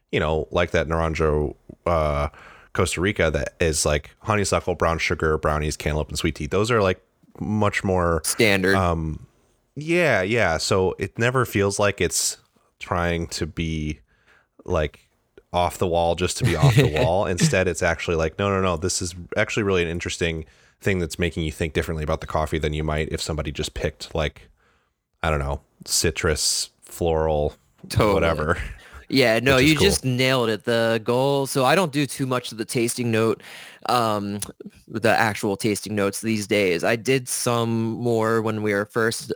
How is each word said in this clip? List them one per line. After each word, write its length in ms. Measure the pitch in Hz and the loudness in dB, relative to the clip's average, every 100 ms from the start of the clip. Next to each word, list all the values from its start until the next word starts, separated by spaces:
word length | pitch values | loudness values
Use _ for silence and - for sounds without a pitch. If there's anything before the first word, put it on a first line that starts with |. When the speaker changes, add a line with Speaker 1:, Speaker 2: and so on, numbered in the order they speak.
| _ | _
Speaker 1:
you 80 | 120 | -2
know, 280 | 78 80 - | 0 0 0
like 200 | 85 87 | 0 0
that 160 | 87 76 | 0 0
Naranjo, 680 | 82 82 80 80 76 76 - - - - | 0 0 0 2 2 -2 -6 -18 -8 -2
uh, 440 | 85 76 73 73 - - - - | 0 2 0 -4 -6 -20 -20 -8
Costa 280 | - 92 - | -2 -2 0
Rica 300 | 92 107 82 | -2 2 0
that 240 | 76 - - | 0 -4 -2
is, 260 | 85 76 80 | 0 0 0
like, 300 | 76 - - | 0 -2 -8
honeysuckle, 540 | - 104 98 87 87 87 | -2 0 0 0 0 0
brown 240 | 85 82 | 0 0
sugar, 380 | - 82 80 78 | -2 0 0 0
brownies, 400 | 78 76 76 - | 0 0 -2 -2
cantaloupe, 320 | - 76 76 | -2 -2 -4
and 80 | - | -4
sweet 160 | 85 - | -4 -4
tea. 120 | 76 | -2
Those 240 | 92 110 | -2 0
are, 100 | 117 | 2
like, 220 | 98 92 _ _ _ - | 2 0 _ _ _ -10
much 440 | - 107 104 - | -4 0 0 0
more 400 | 101 92 85 82 | 0 2 2 0
Speaker 2:
Standard. 520 | - - 113 98 92 95 | 0 2 2 4 2 2
Speaker 1:
um, 520 | 90 82 80 76 - _ _ _ _ - | 2 0 -2 -6 -12 _ _ _ _ -10
yeah, 460 | 151 170 165 110 | -2 0 2 2
yeah. 360 | 92 117 95 80 | 2 2 2 0
So 380 | - 101 92 - | 0 2 2 0
it 180 | 92 - | -6 -2
never 260 | 117 127 117 | 0 0 0
feels 340 | 104 98 98 | 2 2 2
like 220 | 101 98 | 0 2
it's 360 | 85 - - - _ _ _ _ | 0 0 -4 -6 _ _ _ _
trying 480 | - 92 87 85 82 | -4 -2 0 -2 -4
to 180 | - 82 | -6 -8
be, 520 | 82 82 80 76 76 _ _ _ _ _ _ - | -6 -4 -4 -6 -8 _ _ _ _ _ _ -4
like, 440 | 87 76 - _ _ _ _ - | -2 -2 -6 _ _ _ _ -6
off 240 | 87 87 - | 0 0 0
the 80 | 95 | 0
wall 280 | 85 85 85 | 2 2 0
just 220 | 90 - | -2 0
to 60 | 123 | 0
be 100 | 80 | 4
off 240 | 139 123 | 4 6
the 60 | 127 | 4
Speaker 2:
<laughs> 20 | |
Speaker 1:
wall. 360 | 76 78 90 90 | 2 0 0 0
Instead, 400 | 90 165 101 90 | 0 2 2 2
it's 160 | 85 | 2
actually 340 | 90 80 - 82 | 0 0 0 0
like, 220 | 80 - | 0 0
"No, 100 | 101 | 0
no, 120 | 95 | 2
no, 160 | 95 85 | 0 0
this 240 | 90 - | -2 -4
is 140 | 90 90 85 - | -6 -10 -8 -4
actually 260 | 104 - | -2 0
really 200 | 101 92 | 2 2
an 60 | 85 | 2
interesting 560 | 85 90 - 85 82 78 _ _ _ | -2 -6 -2 -2 -2 -8 _ _ _
thing 180 | - 92 | -2 0
that's 200 | 82 - | -2 -2
making 240 | 87 90 | -2 -2
you 80 | 78 | -4
think 220 | - 85 | -2 -4
differently 300 | 85 80 82 | -2 -2 -4
about 180 | 76 80 | -2 -4
the 60 | - | -2
coffee 320 | 82 78 80 | -2 -2 -2
than 140 | 78 | -2
you 100 | 76 | -2
might 260 | 78 76 78 | -2 -2 -2
if 100 | - | -4
somebody 300 | - 78 76 | -6 -6 -6
just 220 | 71 73 - | -6 -8 -6
picked, 380 | - - - - | -6 -6 -8 -4
like, 340 | 76 - - _ _ _ _ _ _ _ | -4 -6 -20 _ _ _ _ _ _ _
I 60 | 82 | -2
don't 80 | 76 | 0
know, 220 | 69 69 - - - | -2 -6 -8 -20 -6
citrus, 840 | - 87 80 85 76 - - - _ | -2 0 0 0 0 0 -2 -6 _
floral, 720 | - - 85 80 80 76 73 - _ _ - | -16 -4 0 0 0 0 -2 -6 _ _ -6
Speaker 2:
Totally. 260 | - 104 98 | 0 2 4
Speaker 1:
whatever." 420 | 82 78 76 85 - - - - - | 2 0 0 -2 -4 -12 -20 -20 -2
Speaker 2:
Yeah, 300 | 131 120 110 | 2 4 4
no, 180 | 123 131 | 4 4
Speaker 1:
Which 60 | |
is 80 | 143 | 4
Speaker 2:
you 40 | 156 | 4
Speaker 1:
cool. 140 | - | 4
Speaker 2:
just 160 | - 131 | 2 0
nailed 440 | 123 131 131 117 | 0 2 2 0
it. 160 | 107 - | -2 0
The 360 | 117 113 113 | 0 2 0
goal, 440 | 107 120 135 139 135 | 0 0 2 0 -2
so 180 | 143 127 | 0 2
I 100 | 165 | 4
don't 160 | 180 | 2
do 160 | 135 143 | 0 -2
too 180 | - 131 | -2 -2
much 260 | 127 - | -2 -4
of 60 | 110 | -8
the 80 | 110 | -4
tasting 460 | 127 117 - 120 | 0 0 0 0
note, 320 | 110 113 - - - - - - | 2 2 0 -4 -20 -20 -10 0
um, 520 | 123 113 107 101 101 - - - - - | 2 2 0 -2 -6 -8 -12 -18 -20 -12
the 240 | 110 113 | -2 2
actual 460 | 104 110 98 110 98 | 4 2 0 -2 -2
tasting 380 | 113 101 - 104 | -2 -2 -4 -2
notes 260 | 98 95 | -2 -2
these 260 | 113 110 104 | -2 -2 0
days. 360 | 110 95 85 | 2 2 2
I 120 | 90 120 | 0 0
did 340 | 117 135 127 | 0 0 0
some 600 | - - 120 117 113 113 | -4 0 0 0 0 -2
more 480 | 113 120 113 110 113 | -2 0 2 2 2
when 220 | 110 110 | 0 -2
we 100 | 107 | 0
were 120 | 101 104 | 0 -2
first, 480 | 120 113 113 - | 0 0 -2 -6